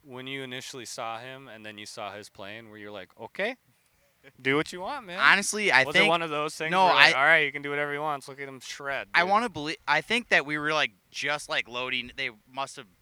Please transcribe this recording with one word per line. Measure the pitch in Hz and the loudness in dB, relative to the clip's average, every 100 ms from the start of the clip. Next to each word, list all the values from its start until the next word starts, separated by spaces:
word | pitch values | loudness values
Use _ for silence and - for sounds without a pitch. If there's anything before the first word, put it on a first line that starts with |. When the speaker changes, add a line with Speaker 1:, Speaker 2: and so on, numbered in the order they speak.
| 147 | -14
Speaker 1:
when | 123 131 | -14 -10
you | 135 | -8
initially | 131 127 - 135 110 | -8 -10 -12 -14 -12
saw | - 117 113 | -8 -8 -8
him | 123 131 135 | -12 -16 -18
and | 110 107 | -16 -16
then | 104 | -14
you | 104 | -14
saw | - 104 | -10 -10
his | 101 101 | -10 -16
playing, | - 98 107 117 | -16 -14 -14 -16
where | 107 | -16
you're | 104 | -14
like, | 104 92 _ | -14 -16 _
"Okay, | 113 - 202 262 _ _ _ _ _ _ 139 _ | -14 -6 -6 -6 _ _ _ _ _ _ -20 _
do | 131 143 | 0 0
what | 160 | -2
you | 180 | -8
want, | 196 285 208 | -8 -10 -10
man"? | 175 | 2
Speaker 2:
Honestly, | 139 185 202 208 202 | 4 4 2 -2 4
I | 131 | 6
Speaker 1:
Was | 135 170 | 6 4
it | |
Speaker 2:
think | 160 | 4
Speaker 1:
one | 170 | 4
of | 165 | 0
those | 151 151 - | -2 -4 -4
things | 160 | -2
Speaker 2:
No, | 180 185 | 4 4
Speaker 1:
where, | 139 | 8
like, | 151 131 | 6 6
Speaker 2:
I | |
Speaker 1:
"All | 147 | 6
right, | 165 147 | 6 4
you | |
can | 143 | -2
do | 143 | -6
whatever | 143 147 | -4 -2
you | 143 | -4
want. | 151 143 | -4 -6
Let's | 131 | -8
look | 135 | -14
at | 139 | -14
him | 131 | -14
shred, | - - 139 135 101 | -14 -10 -6 -6 2
Speaker 2:
I | 175 | 2
Speaker 1:
dude"? | 180 | 6
Speaker 2:
wanna | 202 240 | 4 2
belie-, | 160 147 160 - | -4 -8 -6 0
I | 151 | 0
think | - 233 233 | 2 -2 2
that | 180 143 | 2 2
we | 151 | -2
were, | 147 | 0
like, | 156 131 _ _ | 2 0 _ _
just, | - 139 147 - | -6 -4 -4 -2
like, | 151 117 | -4 -4
loading. | 120 127 127 123 117 | -6 -4 -6 -8 -8
They | 131 107 127 | -10 -10 _
must | 131 135 - | -8 -8 -10
have | 110 87 | -20 _